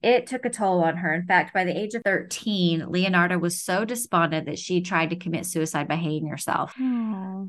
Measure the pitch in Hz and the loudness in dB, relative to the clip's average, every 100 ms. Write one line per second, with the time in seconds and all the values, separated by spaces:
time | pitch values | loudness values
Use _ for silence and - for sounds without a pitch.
0 | 220 247 247 254 240 233 196 180 165 170 | 4 4 2 -4 -4 0 2 4 2 2
1 | 175 160 180 180 151 196 180 185 214 226 | 0 0 4 4 4 0 0 0 -2 -4
2 | 202 175 - - 220 202 175 165 - 180 | 0 -2 -2 -6 -2 2 4 2 0 0
3 | 185 180 175 180 175 180 - 185 220 240 | 2 4 4 2 0 -2 -2 0 0 -4
4 | - 175 160 156 156 - - 180 180 175 | -2 2 2 0 -4 -6 -2 -2 0 0
5 | 165 175 175 165 - 165 156 151 147 156 | 0 -2 -4 -4 -4 -2 -2 -2 -2 -2
6 | 165 156 156 143 - - - - 262 240 | -2 -2 -4 -6 -2 -2 -2 -4 -2 -2
7 | 220 196 190 190 | -2 -4 -6 -8